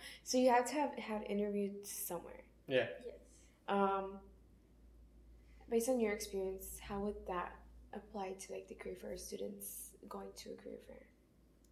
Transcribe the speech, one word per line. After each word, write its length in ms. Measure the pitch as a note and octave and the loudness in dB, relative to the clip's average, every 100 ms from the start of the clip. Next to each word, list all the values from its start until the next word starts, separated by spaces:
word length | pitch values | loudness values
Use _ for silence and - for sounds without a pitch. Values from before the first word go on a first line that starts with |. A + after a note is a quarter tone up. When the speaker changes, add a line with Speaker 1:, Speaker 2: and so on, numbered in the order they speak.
| - - | -14 -12
Speaker 1:
So 140 | - B3+ | 2 8
you 120 | B3+ | 10
had 160 | A#3+ B3 | 8 6
to 60 | D4 | 2
have 180 | C#4+ - G#3+ | 2 0 -2
had 140 | G#3+ | -2
interviewed 640 | G#3+ G3+ G#3 G3+ G3+ G3+ G3+ | 0 0 2 2 0 -2 -8
somewhere. 580 | - - E3+ - - - - - | -6 -4 -4 -6 -14 -18 -14 2
Speaker 2:
Yeah. 200 | B2+ - - - | 4 4 -2 -10
Speaker 3:
Yes. 100 | - - - - - - | -12 -16 -20 -20 -12 0
Speaker 1:
Um, 520 | G3+ G3 G3 F#3+ G3 - - - - - - - - - - - - - - - | 4 6 4 -2 -8 -14 -20 -20 -20 -20 -20 -20 -20 -20 -20 -20 -20 -20 -16 2
based 200 | A#3 A#3 | 4 4
on 100 | B3+ | 4
your 140 | A3 | 4
experience, 640 | G#3+ - G3 F#3+ F#3+ - - | 2 -2 -2 -2 -2 -8 -10
how 200 | - G3+ | -6 -2
would 180 | G3+ G#3 - | -2 -4 -4
that 240 | F3+ F3 - - - - | -2 -2 -8 -18 -20 -12
apply 400 | G#3 - G#3 F#3+ F#3+ | -12 -8 -6 -4 -6
to, 120 | - | -8
like, 140 | F#3+ - | -8 -8
the 60 | - | -10
career 200 | G3 F#3 | -8 -8
fair 220 | - F3+ | -6 -8
students 760 | - F#3+ G3+ G3+ - - - - G3+ | -6 -4 -4 -6 -8 -10 -12 -14 -10
going 240 | G3+ G3 F#3+ | -8 -10 -10
to 100 | - | -12
a 20 | - | -10
career 240 | - A1 - | -10 -12 -14
fair? 160 | - - - _ - - - - | -18 -20 -20 _ -20 -20 -20 -20